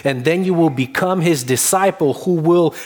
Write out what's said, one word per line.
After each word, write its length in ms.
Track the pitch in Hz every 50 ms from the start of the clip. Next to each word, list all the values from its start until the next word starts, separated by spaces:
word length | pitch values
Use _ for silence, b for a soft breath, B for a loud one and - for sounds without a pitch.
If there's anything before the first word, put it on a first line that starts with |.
| B
And 220 | 139 135 127 123
then 180 | 147 165 180 190
you 100 | 185 185
will 180 | 170 170 160
become 500 | 135 123 131 123 - - 190 180 185 190
his 240 | 160 175 165 139 123
disciple 680 | 123 127 117 - - - 185 190 196 185 - 170 139 123
who 180 | - - 185 180
will 420 | 165 156 165 175 175 170 156 B B B